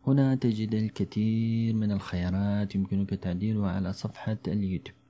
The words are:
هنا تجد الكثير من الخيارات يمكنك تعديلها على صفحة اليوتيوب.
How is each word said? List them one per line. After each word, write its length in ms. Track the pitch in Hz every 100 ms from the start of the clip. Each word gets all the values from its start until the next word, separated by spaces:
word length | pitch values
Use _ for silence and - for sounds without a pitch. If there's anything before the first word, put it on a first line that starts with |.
| -
هنا 280 | 139 135 131
تجد 400 | 120 110 110 110
الكثير 1000 | 107 - 98 107 110 113 113 113 113 110
من 160 | 107
الخيارات 840 | 98 - 90 90 95 101 101 101 98
يمكنك 340 | 135 98 98
تعديلها 600 | 98 90 87 107 107 101
على 220 | 95 92
صفحة 440 | 92 104 - - 107 90
اليوتيوب. 500 | 101 95 90 - -